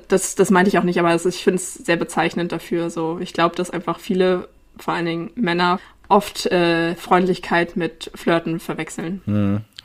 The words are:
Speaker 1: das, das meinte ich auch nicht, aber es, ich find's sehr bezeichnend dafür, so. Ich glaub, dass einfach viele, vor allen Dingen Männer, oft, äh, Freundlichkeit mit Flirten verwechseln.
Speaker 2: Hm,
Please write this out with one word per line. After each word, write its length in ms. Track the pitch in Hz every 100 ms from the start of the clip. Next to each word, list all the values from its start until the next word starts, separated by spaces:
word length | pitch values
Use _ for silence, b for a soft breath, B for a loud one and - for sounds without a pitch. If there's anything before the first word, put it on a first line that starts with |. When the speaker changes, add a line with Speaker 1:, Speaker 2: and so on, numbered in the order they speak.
| -
Speaker 1:
das, 280 | 190 - -
das 160 | 185
meinte 180 | 180 196
ich 80 | 175
auch 60 |
nicht, 160 | 175 175
aber 140 | 170
es, 120 | 170 180
ich 180 | -
find's 300 | 202 180 -
sehr 240 | - - 170
bezeichnend 540 | 170 165 165 175 175
dafür, 400 | 165 - 170 170
so. 260 | 170 160 180
Ich 140 | 185
glaub, 220 | - 170 170
dass 160 | 180
einfach 280 | - - 170
viele, 480 | - 185 185 180 - _ _ -
vor 160 | -
allen 120 | 170 170
Dingen 240 | 170 170
Männer, 460 | - 175 175 180 185 B B -
oft, 360 | 202 - - -
äh, 480 | 180 170 165 170 175
Freundlichkeit 800 | - 180 180 175 - 170 175 -
mit 360 | - - - -
Flirten 440 | - 170 165 165
verwechseln. 640 | - 151 156 - 165 196 -
Speaker 2:
Hm, 360 | 104 101 104 110 -